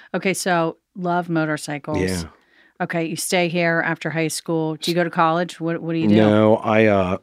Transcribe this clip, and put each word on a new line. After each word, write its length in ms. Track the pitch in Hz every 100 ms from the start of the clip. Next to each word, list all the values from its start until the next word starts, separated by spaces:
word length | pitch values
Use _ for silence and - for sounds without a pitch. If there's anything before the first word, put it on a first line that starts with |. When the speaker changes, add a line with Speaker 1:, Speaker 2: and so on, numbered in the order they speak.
| -
Speaker 1:
Okay, 200 | 185 196
so 420 | - 190 175 165 - _ 196
love 320 | 175 175 175
motorcycles. 680 | 165 156 151 - 147 156 151
Speaker 2:
Yeah. 260 | 92 90 80 _ _ _ _ _
Speaker 1:
Okay, 240 | 175 170 165
you 100 | 160
stay 320 | - 185 175
here 340 | 175 170 165
after 260 | 160 165 165
high 180 | 160 160
school. 480 | - - 165 156 156
Do 140 | -
you 40 |
go 80 | 170
to 60 | 170
college? 480 | 180 165 165 175 -
What, 220 | 165 170
what 120 | 160
do 40 | 165
you 100 | 107
do? 60 |
Speaker 2:
No, 420 | 107 107 107 107 110
I, 260 | 110 110 110
uh, 320 | 98 92 98